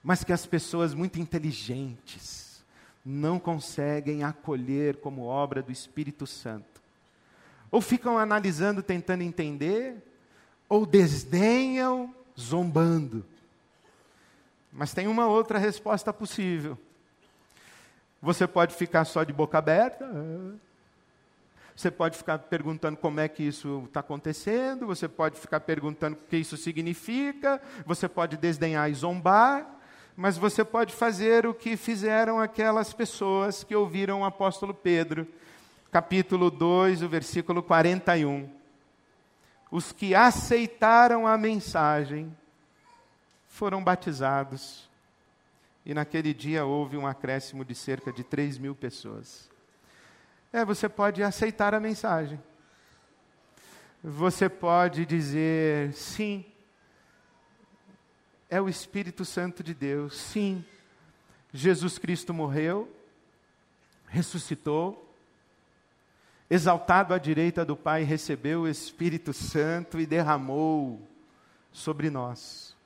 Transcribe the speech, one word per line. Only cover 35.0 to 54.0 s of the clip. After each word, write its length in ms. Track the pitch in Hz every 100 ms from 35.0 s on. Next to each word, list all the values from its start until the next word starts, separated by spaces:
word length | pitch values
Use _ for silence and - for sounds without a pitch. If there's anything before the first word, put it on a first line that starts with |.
| 165 156 160 - - - - _ _
capítulo 600 | 175 - 185 180 185 180
dois, 500 | 147 170 180 190 175
o 60 | 170
versículo 560 | 160 143 170 165 175
quarenta 540 | 170 165 165 185 180 170
e 80 |
um. 240 | 147 139 139 - _ _ _ _ _ _ _ _ _ _ _
Os 220 | 170 -
que 200 | - 202
aceitaram 1120 | 185 240 - - 233 226 - 220 233 240 233
a 120 | 226 220
mensagem 1000 | 220 214 - 165 151 151 139 151 160 160 _ _ _ _ _ _ _ _ _ _ _
foram 340 | - 208 190
batizados, 1080 | 180 180 180 139 135 139 135 131 - - - _ _ _ _ _ _ _ _ _
e 80 | -
naquele 400 | 147 151 160 156
dia 320 | 135 139 160
houve 320 | 139 143 139 143
um 100 | 139
acréscimo 560 | 131 131 135 135 135
de 100 | 131
cerca 380 | 120 - 131 -
de 100 | 123
três 360 | 123 143 147 127
mil 180 | 139
pessoas. 760 | 135 131 - 110 107 - - - _ _ _ _ _ - _ _ _ _
É, 140 | 233
você 240 | 220 208 208
pode 340 | 208 202 180
aceitar 500 | 202 - 220 220 208
a 60 | 214
mensagem. 600 | 214 214 220 165 147 147 - _ _ _ _ _ _ _ _ _ _ _ - - - _